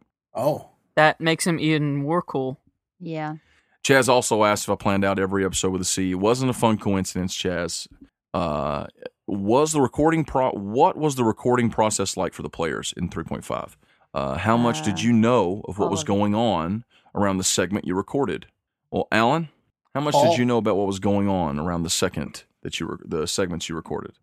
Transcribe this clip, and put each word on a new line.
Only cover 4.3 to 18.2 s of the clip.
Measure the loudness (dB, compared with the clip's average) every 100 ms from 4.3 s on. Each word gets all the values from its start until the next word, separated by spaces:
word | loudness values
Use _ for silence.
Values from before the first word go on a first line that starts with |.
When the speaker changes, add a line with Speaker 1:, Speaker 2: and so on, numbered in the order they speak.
| 4
Speaker 4:
asked | 4 2
if | 0
I |
planned | -2 0 2
out | 2 0
every | 0 0
episode | -2 0 -2
with | -2
a | -2
C. | -2 -2
It | 0
wasn't | 2 2 0
a |
fun | 0 0 0
coincidence, | 0 -2 -2 -4 -6 -4
Chaz. | -4 -4 -6 -8 -12 -20 -20 _ _
Uh, | -4 -2 -2 -4 -4 -8 -14 -18 _ -8
was | -4 2 4 4
the | 2
recording | 0 2 2 2
pro-, | 0 0 0
what | -2 -4 2 2 2
was | -2
the | 2
recording | 0 2 2 2 2
process | 2 2 2 -2 -2
like | -4
for | -4
the | -10
players | -4 -4 -4 -6 -6
in | -6
three | -4
point | -8 -8
five? | -6 -8 -8 -16 _ _ _
Uh, | -4 -4 -2
how | 2 4
much | 2 0
did | -2
Speaker 3:
Uh, | 0
Speaker 4:
you | 4
know | 4 6 4 2 -2 -6
of | 0
what | 0
was | 0
Speaker 3:
all |
of | 0
it. | 0
Speaker 4:
going | 2
on | 2 2 0 -2 -4 -8 _ _
around | -2 0 0
the |
segment | 0 0 0 -2 -2
you |
recorded? | -4 -2 -2